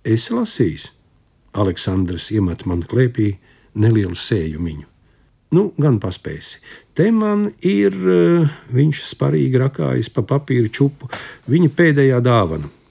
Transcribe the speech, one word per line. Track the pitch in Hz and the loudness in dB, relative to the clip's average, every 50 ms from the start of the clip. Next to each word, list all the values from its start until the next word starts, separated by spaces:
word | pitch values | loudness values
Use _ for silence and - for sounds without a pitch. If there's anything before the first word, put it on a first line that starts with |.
| _ | _
Esi | 117 110 117 - - 226 | -2 -2 -2 0 -4 -2
lasījis? | 240 233 220 - - 117 85 76 - - - _ _ _ _ _ _ _ _ _ _ _ _ - 101 | -4 -4 -4 -2 -2 -2 -2 -2 -6 -14 -20 _ _ _ _ _ _ _ _ _ _ _ _ -4 -2
Aleksandrs | 104 95 85 - - 95 92 95 95 87 92 80 - - | -2 -2 -2 -4 -4 -2 -2 -2 -2 -2 -4 -8 -8 -4
iemet | 110 107 95 87 80 - - 92 | -2 0 0 0 -2 -4 -6 -4
man | 85 87 87 | -4 -4 -4
klēpī | - - 120 131 120 120 - 107 104 95 - _ _ _ _ _ _ _ | -2 0 0 0 2 0 -2 -2 -2 -4 -6 _ _ _ _ _ _ _
nelielu | 104 107 113 113 110 98 90 85 | 0 2 2 2 2 0 -2 -6
sējumiņu. | - - - 117 95 80 80 76 78 85 82 78 76 73 - _ _ _ _ _ _ _ _ _ _ _ _ | -8 -4 -4 -2 -2 -2 -4 -6 -6 -6 -8 -8 -10 -16 -20 _ _ _ _ _ _ _ _ _ _ _ _
Nu, | 156 175 208 190 - - | 0 2 2 0 -2 0
gan | 143 151 123 101 | 0 2 2 0
paspēsi. | - 92 85 - - 76 76 76 - - - - _ - - - _ _ _ | -2 -6 -10 -10 -12 -12 -12 -12 -14 -18 -20 -20 _ -20 -20 -20 _ _ _
Te | - 170 220 | 0 2 2
man | 226 220 214 208 208 208 208 202 - - - | 2 2 2 0 0 0 -2 -4 -6 -2 -2
ir, | 185 202 202 202 196 190 | 0 2 2 2 2 0
eh, | 190 185 185 180 175 170 170 170 170 160 147 - - - - | 0 2 2 4 4 4 4 4 4 2 0 -2 -6 -10 -2
viņš | 123 127 143 156 143 - | 0 2 2 2 0 -2
sparīgi | - - - - 139 139 147 - 135 131 127 131 | -8 -14 -6 -2 -2 0 2 2 0 2 2 2
rakājas | 131 139 - - - 135 127 123 113 - - | 0 0 -2 -2 -2 -2 -2 -2 -4 -2 -4
pa | - | -4
papīra | 101 - 131 147 147 - 127 123 113 107 | -2 0 -2 -2 -2 -2 0 0 0 -2
čupu, | - - 139 139 139 - - - - - - - - - _ - | 0 0 0 0 0 -6 -14 -14 -14 -14 -14 -16 -20 -16 _ 0
viņa | 123 175 180 147 - | 2 2 2 2 4
pēdējā | - 175 160 147 143 135 135 127 123 | 4 4 4 4 4 4 4 4 2
dāvana, | 120 127 120 113 98 80 80 76 71 73 - _ _ _ | 2 4 4 2 2 0 -2 -6 -8 -10 -14 _ _ _